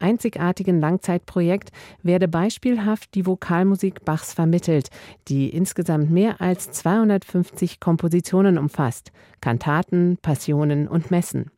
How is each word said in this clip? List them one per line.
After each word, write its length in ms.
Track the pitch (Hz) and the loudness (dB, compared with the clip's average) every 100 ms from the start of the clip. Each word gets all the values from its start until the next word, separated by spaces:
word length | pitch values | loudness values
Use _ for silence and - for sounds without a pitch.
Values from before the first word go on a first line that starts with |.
einzigartigen 800 | 180 233 226 - 175 185 190 175 | -2 0 -2 -2 -4 -2 0 2
Langzeitprojekt 920 | 151 185 - 175 - 185 170 196 - - - - | 2 0 -2 -4 -4 -2 0 -2 -6 -20 -20 -6
werde 240 | 175 180 180 | 0 2 2
beispielhaft 840 | 165 202 - 254 240 208 214 - | 0 -2 -2 -2 0 0 -2 -4
die 120 | 196 | -4
Vokalmusik 760 | 185 185 - 175 190 196 190 - | -2 -2 0 2 2 2 -2 -4
Bachs 300 | - 160 - | -4 -4 -4
vermittelt, 560 | - 165 175 - 151 - - - - - | -2 2 2 2 0 -2 -12 -20 -18 -4
die 220 | 139 135 | -2 -2
insgesamt 600 | 165 190 - 175 156 151 | -2 -4 -2 0 0 2
mehr 320 | 170 220 - | 2 2 0
als 300 | 180 180 - | -2 -2 -6
zweihundertfünfzig 1080 | - 165 214 214 196 - 180 175 - 175 - | -4 0 2 2 0 0 -2 -2 -4 -6 -4
Kompositionen 800 | - 165 170 175 - 185 196 165 | -2 0 2 0 0 2 4 2
umfasst, 540 | 147 - 127 - - _ - - | 0 -2 -2 -4 -14 _ -20 -8
Kantaten, 760 | 127 117 147 156 - 180 175 180 | -4 -2 0 -2 0 2 2 0
Passionen 680 | 160 139 - 147 147 147 147 | -2 -2 0 0 2 0 0
und 220 | 165 160 | -2 0
Messen. 420 | 175 - 131 120 | -2 -2 -6 -8